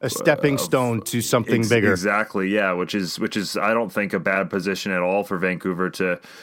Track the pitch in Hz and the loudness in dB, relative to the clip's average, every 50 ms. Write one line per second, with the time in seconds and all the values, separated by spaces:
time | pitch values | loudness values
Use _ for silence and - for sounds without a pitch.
0 | - 120 - - - 160 147 - - 143 139 127 - - 143 131 127 120 117 107 | -6 -4 -4 2 2 2 4 4 2 2 2 0 0 0 0 2 2 0 0 -2
1 | - - - 117 110 - 131 120 107 - 120 113 113 104 120 113 98 101 95 87 | -2 -2 -2 -2 0 2 2 0 2 2 2 2 4 4 4 4 6 4 2 2
2 | 92 104 101 104 110 - - 101 95 95 101 104 98 95 90 90 92 - - 104 | 2 0 2 0 0 -2 -2 -2 0 0 2 2 2 2 0 0 -2 -2 -2 -2
3 | 92 80 - - 110 104 - 110 90 - - 85 98 107 113 117 117 92 - 107 | -2 -4 -4 -4 -4 -2 -2 -4 -4 -2 -2 0 0 2 2 0 0 -2 -2 -4
4 | 101 90 107 92 76 98 95 98 95 87 98 98 85 101 95 - - 101 95 90 | -2 -2 -2 -2 0 0 0 0 0 0 -2 -2 -2 -2 -2 -2 -2 -2 -2 0
5 | 90 90 95 101 98 - 101 85 92 92 90 82 - 95 87 85 92 87 - - | 0 2 0 0 0 -2 -2 -2 0 -2 -2 -2 -4 -4 -2 -2 -2 -4 -2 -2
6 | 95 90 87 - - - - - | -2 -2 -2 -4 -8 -14 -20 -20